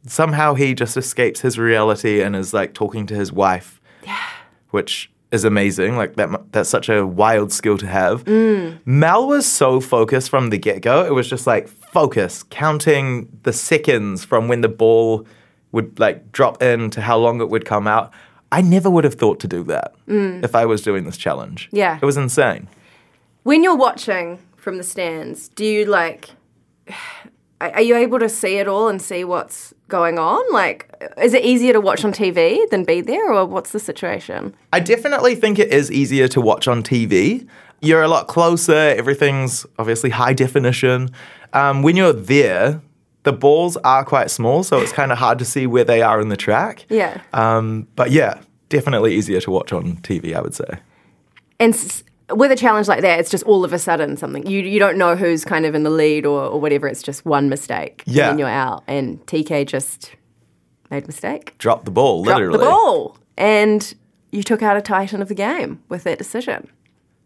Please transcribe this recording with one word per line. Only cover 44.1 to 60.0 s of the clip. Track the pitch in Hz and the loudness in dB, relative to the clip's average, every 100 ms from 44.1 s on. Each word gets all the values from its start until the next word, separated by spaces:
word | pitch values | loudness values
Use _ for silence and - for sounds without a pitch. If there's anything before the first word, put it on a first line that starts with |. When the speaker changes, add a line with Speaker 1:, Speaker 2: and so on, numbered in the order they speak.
| 139 117 | 0 0
Speaker 1:
small, | - 117 147 | -2 0 0
so | 185 135 | 2 0
it's | 117 | 0
kinda | - 135 120 | -2 -2 0
hard | 123 123 | 0 0
to | 123 | -2
see | 143 131 | -2 0
where | 123 | 2
they | 120 117 | 4 4
are | 113 107 | 4 2
in | 107 | 0
the | 101 | -4
track. | - 110 208 - - | 0 0 0 -8 -4
Speaker 2:
Yeah. | 220 185 - - | -2 -2 -6 -6
Speaker 1:
Um, | - 113 113 110 110 - - | 0 2 2 0 -6 -8 -4
but | 123 | 2
yeah, | 147 117 - _ _ _ | 2 2 -4 _ _ _
definitely | 147 143 120 113 95 | -2 0 2 2 0
easier | 101 92 | -2 -2
to | - | 0
watch | 92 - | -4 -2
on | 90 87 85 | -6 -6 -8
T | - 90 | -6 -6
V, | 80 80 | -4 -6
I | |
would | 50 - | -8 -8
say. | - - _ _ _ _ _ _ _ _ | -10 -12 _ _ _ _ _ _ _ _
Speaker 2:
And | 233 | 2
s-, | 226 - - _ _ - | 2 -4 -10 _ _ -8
with | 214 277 | 2 4
a | 254 | 4
challenge | 240 214 202 | 2 2 2
like | 143 | 2
that, | 185 170 | 2 2
it's | 170 | 0
just | 190 - | -2 2
all | 202 | 2
of | 175 | 2
a | 175 | -2
sudden | 180 165 147 147 | -2 -2 -2 -4
something. | 139 139 196 | -8 -8 -4
You, | 196 | -4
you | 190 202 | -2 2
don't | 196 175 | 2 4
know | 180 180 | 2 2
who's | 180 160 - | 0 0 -2
kind | 165 160 | -2 0
of | 151 | 0
in | |
the | 151 | 0
lead | 160 156 151 143 | 2 2 2 0
or, | 143 | 0
or | 135 151 | -2 -2
whatever. | 151 143 143 | 0 0 -2
It's | 123 | -6
just | - 139 160 | -10 -10 0
one | 143 139 | 0 2
mistake. | 139 - - 73 - - | -2 -6 -8 -8 -12 -2
Speaker 1:
Yeah. | 131 | 0
Speaker 2:
And | 127 | 2
then | 151 | 0
you're | 135 | -2
out. | 113 127 98 - | -2 -4 -6 -6
And | 139 127 - - | -6 -6 -10 -6
T | 160 | -6
K | 151 151 143 | -2 -2 -2
just | 131 131 - | -6 -8 -12